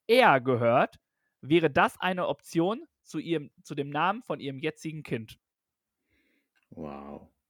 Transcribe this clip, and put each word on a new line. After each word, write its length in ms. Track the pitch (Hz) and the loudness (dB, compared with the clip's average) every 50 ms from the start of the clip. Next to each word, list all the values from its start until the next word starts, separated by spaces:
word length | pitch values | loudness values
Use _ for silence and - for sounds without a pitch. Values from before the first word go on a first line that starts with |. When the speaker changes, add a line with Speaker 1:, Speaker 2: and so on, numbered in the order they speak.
| _ | _
Speaker 1:
eher 340 | - 226 254 247 202 147 135 | 2 4 6 8 8 6 6
gehört, 560 | 120 131 131 113 120 117 117 139 185 - _ - _ _ _ _ _ _ _ _ | 4 2 0 2 4 4 4 4 2 0 _ -10 _ _ _ _ _ _ _ _
wäre 300 | - 117 156 170 165 156 | -4 0 2 2 2 2
das 280 | 135 175 185 233 - - | 2 2 0 0 0 -2
eine 260 | - 180 185 180 175 - | -4 -4 -2 -2 -2 -4
Option 560 | 147 - _ - - 170 165 185 220 254 339 - _ _ _ | -4 -6 _ -6 -2 0 0 0 0 -4 -8 -14 _ _ _
zu 160 | - - 160 | -12 -10 -8
ihrem, 320 | - - 165 156 147 - _ _ - | -6 -4 -4 -4 -4 -8 _ _ -18
zu 120 | - 160 | -12 -8
dem 140 | 143 139 143 | -8 -6 -6
Namen 320 | 147 151 160 180 202 233 - | -2 -2 0 0 -2 -2 -6
von 160 | - 165 139 | -10 -10 -8
ihrem 200 | - 139 135 131 | -8 -10 -8 -6
jetzigen 440 | 143 156 156 - - 160 156 156 143 | -6 -6 -6 -8 -10 -12 -10 -10 -10
Kind.“ 360 | - 151 117 113 110 - - _ _ _ _ _ _ _ _ _ _ _ _ _ _ _ _ _ _ _ _ _ _ _ _ _ _ | -8 -8 -8 -8 -10 -18 -20 _ _ _ _ _ _ _ _ _ _ _ _ _ _ _ _ _ _ _ _ _ _ _ _ _ _
Speaker 2:
Wow. 580 | - - 80 73 71 71 71 71 71 71 - - _ _ _ _ | -18 -16 -14 -14 -14 -14 -14 -14 -16 -16 -18 -20 _ _ _ _